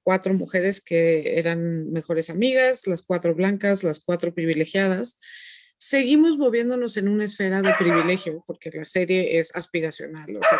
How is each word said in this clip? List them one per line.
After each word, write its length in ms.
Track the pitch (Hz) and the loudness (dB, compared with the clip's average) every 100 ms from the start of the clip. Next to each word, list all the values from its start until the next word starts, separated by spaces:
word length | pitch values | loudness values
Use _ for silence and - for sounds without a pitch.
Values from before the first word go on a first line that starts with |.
cuatro 300 | - 190 190 | 0 0 2
mujeres 480 | 190 175 185 190 196 | -2 0 -2 -2 -4
que 580 | - 170 165 160 147 147 | -2 2 4 2 0 -2
eran 500 | 165 170 170 165 156 | 0 -2 -2 -4 -4
mejores 400 | 160 156 165 160 | -6 -4 -4 -4
amigas, 560 | 170 254 262 254 247 196 | 0 0 4 2 0 -4
las 160 | 170 | -4
cuatro 320 | - 175 170 | -2 -2 0
blancas, 520 | 160 190 202 202 196 180 | 2 0 2 0 0 0
las 160 | 147 | -4
cuatro 320 | - 175 170 | -4 -2 -2
privilegiadas. 840 | 170 165 156 160 196 196 185 240 - - - - - _ _ | -2 -2 0 0 0 0 0 -4 -12 -20 -20 -20 -20 _ _
Seguimos 560 | - 277 247 302 330 294 | -2 0 4 6 6 4
moviéndonos 600 | 262 233 240 247 233 202 | 2 2 0 -2 -2 -2
en 100 | 202 | 0
una 160 | 208 | 0
esfera 380 | 208 208 190 196 | -2 -2 -2 2
de 120 | 190 - | 2 2
privilegio, 640 | 175 165 165 185 175 160 - | 2 2 0 -2 -4 -10 -10
porque 240 | - 160 | -12 -10
la 140 | 156 | -12
serie 560 | 151 185 175 185 - 165 | -6 -2 0 0 2 0
es 160 | 160 175 | 0 -6
aspiracional, 800 | - 170 160 - 143 156 151 208 | -6 -4 -4 -6 -12 -14 -12 -2
o 60 | |
sea, 180 | - | 2